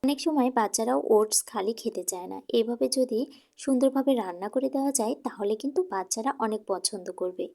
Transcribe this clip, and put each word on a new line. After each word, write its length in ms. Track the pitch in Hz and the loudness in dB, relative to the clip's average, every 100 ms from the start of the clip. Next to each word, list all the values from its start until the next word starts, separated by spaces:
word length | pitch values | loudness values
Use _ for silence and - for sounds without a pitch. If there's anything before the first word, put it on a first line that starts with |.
অনেক 160 | 262 285 | 0 0
সময় 300 | 339 302 254 | 0 2 2
বাচ্চারাও 500 | 254 208 - 226 269 - | 2 0 0 0 0 6
ওটস 280 | 214 214 - | 6 6 2
খালি 300 | - 220 196 | 0 -4 -4
খেতে 300 | 226 226 208 | -4 -6 -4
চায় 240 | 180 185 185 | -6 -8 -10
না। 60 | 190 - | -12 0
এভাবে 380 | 233 226 240 262 | 2 2 0 0
যদি 320 | 269 254 220 285 - _ _ | 2 2 0 -4 -10 _ _
সুন্দরভাবে 560 | - 262 269 269 269 | 0 4 4 4 2
রান্না 340 | 254 185 175 202 | 2 0 -6 -2
করে 200 | 254 269 | 0 0
দেওয়া 240 | 277 277 | 0 0
যায়, 220 | 269 220 | 0 -2
তাহলে 400 | 277 240 - 202 | -2 -8 -4 -2
কিন্তু 260 | 214 269 285 | -2 -2 -2
বাচ্চারা 480 | 370 190 185 - 240 277 | -2 -4 -4 -4 -4 -2
অনেক 220 | 220 214 214 | -2 -2 -4
পছন্দ 400 | 185 - 202 180 | -4 -4 -6 -10
করবে। 320 | 185 180 180 - | -6 -6 -4 -8